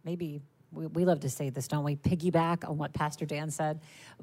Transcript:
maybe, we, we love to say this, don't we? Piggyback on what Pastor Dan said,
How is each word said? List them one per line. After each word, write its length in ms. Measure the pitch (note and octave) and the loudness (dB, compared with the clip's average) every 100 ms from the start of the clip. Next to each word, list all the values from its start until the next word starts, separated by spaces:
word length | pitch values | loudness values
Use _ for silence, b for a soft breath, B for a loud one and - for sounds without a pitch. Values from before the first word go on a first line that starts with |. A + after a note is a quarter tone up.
maybe, 380 | E3 F3 D#3+ D3 C#3+ _ - | -6 -4 -4 -6 -12 _ -14
we, 160 | D#3+ D#3+ | -8 -2
we 180 | E3 F3+ | 4 4
love 140 | D#3+ | 4
to 80 | C#3 | 2
say 220 | - C#3 | -2 -4
this, 160 | C3 - | -4 -2
don't 160 | D3+ | 0
we? 120 | D3 C#3+ | 0 0
Piggyback 720 | - F3 F3 E3 E3 E3+ - | 2 2 4 4 4 2 -2
on 120 | D3+ | -4
what 120 | D3 | -2
Pastor 320 | - D3+ - D3+ | -2 -2 -2 -4
Dan 240 | D3 D#3 | -4 -4
said, 280 | D3+ D#3 D#3 B B B B | -2 -2 -2 B B B B